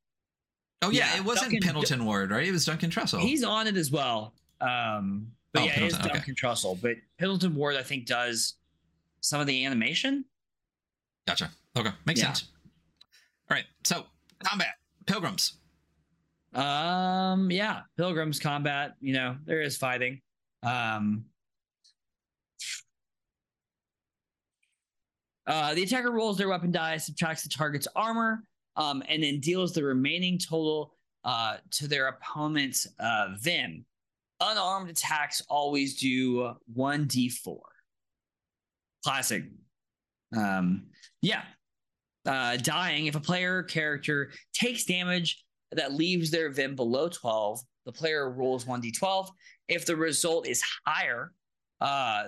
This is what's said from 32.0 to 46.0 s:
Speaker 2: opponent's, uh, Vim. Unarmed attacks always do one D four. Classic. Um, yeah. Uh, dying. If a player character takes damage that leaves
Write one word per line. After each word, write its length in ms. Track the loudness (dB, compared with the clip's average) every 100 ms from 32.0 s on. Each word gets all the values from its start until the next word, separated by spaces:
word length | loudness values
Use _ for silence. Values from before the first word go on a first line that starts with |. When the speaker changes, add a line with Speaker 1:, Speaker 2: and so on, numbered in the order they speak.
| 0
Speaker 2:
opponent's, 800 | -2 -8 -4 0 2 0 0 -4 -4
uh, 300 | 0 0 0 -2
Vim. 460 | -2 0 -2 -8 -16 _ _ _ _ -2
Unarmed 480 | -2 0 0 -2 -4
attacks 520 | -4 -2 -2 -2 -4 0
always 500 | 0 2 0 0 -2
do 560 | 0 2 2 0 -2 -6 -8
one 400 | -2 0 0 0
D 240 | 2 0
four. 340 | -2 -10 -12 -14 -20 _ _ _ _ _ _ _ _ _ _ _ _
Classic. 420 | -2 0 0 -2 -4 -16 -20 _ _ _ _ _ _ 0
Um, 520 | 2 2 2 2 -4 -20 -20 _
yeah. 240 | -2 -2 -6 -18 _ _ _ _ _ _ -2
Uh, 320 | 0 0 0
dying. 480 | 0 0 0 0 0
If 100 | -2
a 40 |
player 420 | 0 0 0 -2
character 680 | -2 -2 0 -2 0 -2 -2 -8 -8
takes 320 | -2 0 0
damage 600 | -2 0 0 0 0 -4 _ _ _
that 220 | -4 -2
leaves 380 | 0